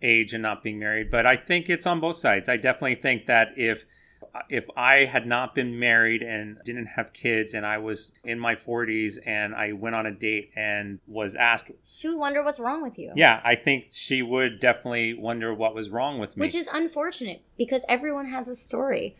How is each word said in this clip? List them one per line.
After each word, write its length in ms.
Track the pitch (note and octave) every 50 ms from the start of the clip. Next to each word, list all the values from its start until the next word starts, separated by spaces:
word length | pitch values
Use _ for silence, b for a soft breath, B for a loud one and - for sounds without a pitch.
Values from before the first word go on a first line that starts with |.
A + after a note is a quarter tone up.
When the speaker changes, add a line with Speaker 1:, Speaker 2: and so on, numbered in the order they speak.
Speaker 1:
age 320 | - B2 A#2 A2+ A2 G#2 A#2
and 100 | A2+ A2
not 200 | A2 G#2 - -
being 160 | A#2 G#2+ G#2
married. 300 | G#2+ G#2+ G#2+ A2 G#2+ -
But 160 | C3 A#2 A#2
I 100 | B2 C3
think 340 | B2+ - - F3+ F3 E3+ F3+
it's 180 | F3 E3 -
on 120 | F3+ F3 E3
both 180 | D#3 E3+ E3
sides. 300 | - - B2+ G2+ G2 F#2+
I 100 | - B2
definitely 380 | A2+ G#2 C3 B2 - C#3+ C3 B2
think 300 | - - C3+ B2+ G#2+ -
that 320 | - A#2+ A2+ A2+ - -
if, 280 | C3+ A#2+ A2+ G#2+ - - b b b b b b b b - - B2 - -
if 180 | C#3 A#2 - - -
I 280 | B2 B2 B2+ C#3 C#3 C#3
had 200 | B2 B2 B2+ A2+
not 300 | A#2+ A#2+ B2 B2+ B2 -
been 240 | C#3 B2 B2 A#2+ A#2
married 420 | A#2+ A#2+ A#2 A2+ A2+ A2+ A2+ A2
and 380 | A#2 A#2 A2+ G#2+ G#2+ G#2+ A2 A2 -
didn't 240 | A#2+ A#2+ B2 A2+
have 260 | G#2+ - - A2 - -
kids 420 | - - A#2+ A2+ A2 A2 G#2+ -
and 100 | A2 G#2
I 140 | G#2 G#2+ G#2+
was 340 | A2 A2 G#2+ G#2 - - _ _ _
in 160 | A#2+ A#2 A#2
my 140 | A#2+ A#2 A2+
forties 640 | A2 - - A#2+ A#2 A#2+ A2+ A2 A2 A2 G#2 G2 - -
and 300 | A#2 G#2+ G#2 G#2 G#2 A2
I 160 | A2+ G#2+ G#2+
went 240 | G#2 F#2+ G#2+ A2+ A2+
on 100 | A2+ A2
a 60 | G#2+
date 400 | G2+ F2+ - A2 A2 G#2 G2+ - _
and 440 | A2 G#2+ G#2+ G#2 G#2 G2+ G2+ G2+ F#2+ _
was 260 | - G#2+ A2 G#2+ G2 F#2+
asked 380 | - A#2+ A#2+ A#2 A2 - - - _ _
Speaker 2:
She 240 | - - - -
would 100 | D#4+ E4+
wonder 260 | D#4 D4 C#4+ C#4+ D4 C#4+
what's 160 | D4 C#4+ C4+
wrong 240 | A#3 A#3+ C#4+ D#4+ D#4
with 160 | B3 - -
you. 140 | - - F2
Speaker 1:
Yeah, 260 | C3 E3 C3 A2+ A2 -
I 120 | A#2 A#2+
think 320 | - - D3 C#3 B2+ - _
she 320 | - - - - C#3 C3
would 380 | B2 A#2 B2+ C3 C3 B2 A2+ F#2+
definitely 560 | C3 B2 A#2 - - B2 A#2+ A#2 A2+ A2+ A#2
wonder 400 | A2 G#2+ A2+ A#2 A#2 A2+ A#2 A2
what 180 | G#2 A2 A2 A2
was 160 | A2 A2 G2+
wrong 300 | G2+ A#2 C3 C#3+ D3 B2
with 180 | G#2 - -
me. 40 | G#2+
Speaker 2:
Which 120 | - - -
is 160 | F4 D#4+ -
unfortunate 720 | - D#4 E4 D#4+ - D4 D4+ F4+ - - B3+ G3+ E3+ - _ _ _
because 260 | - A#3+ A#3+ C4+ B3+ B3+ -
everyone 380 | A#3+ B3 C#4+ D4+ C#4+ C#4 C#4
has 200 | C4 C4 C4 A#3+
a 80 | B3 B3
story. 600 | - - - - A#3 C4 C4+ G#3+ C3 - - -